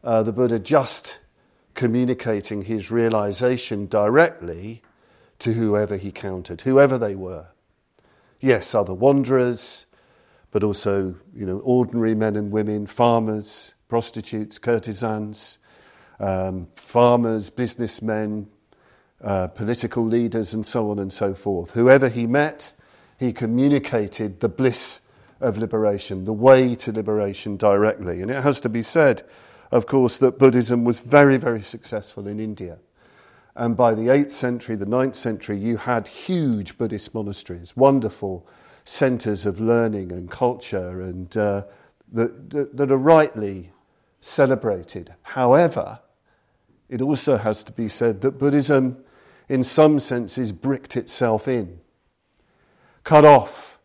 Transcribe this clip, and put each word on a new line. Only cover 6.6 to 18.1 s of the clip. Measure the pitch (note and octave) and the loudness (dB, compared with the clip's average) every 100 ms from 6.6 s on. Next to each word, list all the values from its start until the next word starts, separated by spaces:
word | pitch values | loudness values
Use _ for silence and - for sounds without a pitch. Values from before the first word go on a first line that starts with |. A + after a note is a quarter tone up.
whoever | C3 C3 C#3 C3 | 2 6 6 4
they | A2 | -4
were. | G2 F#2 F2 E2 _ _ _ _ _ _ _ _ _ | -6 -10 -14 -18 _ _ _ _ _ _ _ _ _
Yes, | C3+ A#2 - | 0 2 2
other | A2+ G2 | -2 -2
wanderers, | F#2 B2+ C#3 B2 C3 B2 A#2 - - - _ _ _ _ _ _ | 2 4 4 2 2 2 -2 -12 -18 -20 _ _ _ _ _ _
but | G#2 | -2
also, | G#2 F#2+ G#2 G2 F#2+ F2+ _ | -2 -2 -2 -2 -4 -8 _
you | - G2 | -12 -8
know, | F#2+ | -6
ordinary | C3 B2+ B2 A#2+ A2+ A2 | 0 0 2 -2 -2 0
men | A2 | -2
and | G#2+ G#2 | -2 -4
women, | G#2+ G#2 G#2+ G#2 | -4 -2 -4 -8
farmers, | - A#2+ A#2 A2 G#2+ G#2 - - _ _ | 0 2 4 0 -6 -8 -18 -20 _ _
prostitutes, | A#2 A2 - G#2 A2 G#2+ - | -4 -4 -12 -10 -10 -10 -8
courtesans, | A#2+ A2+ A2+ G2+ A#2 G#2+ G#2+ G#2 - - _ _ _ _ _ _ | -2 -2 -2 -8 -6 -6 -8 -12 -18 -20 _ _ _ _ _ _
um, | G2 F#2 F#2+ F#2 F2 | -4 -2 -4 -6 -12
farmers, | - - A#2+ A#2+ A#2+ A#2 A2 G2+ | -18 -2 4 6 6 2 -2 -6
businessmen, | - A#2+ - A#2 - A2 | -6 -6 -4 -8 -6 -6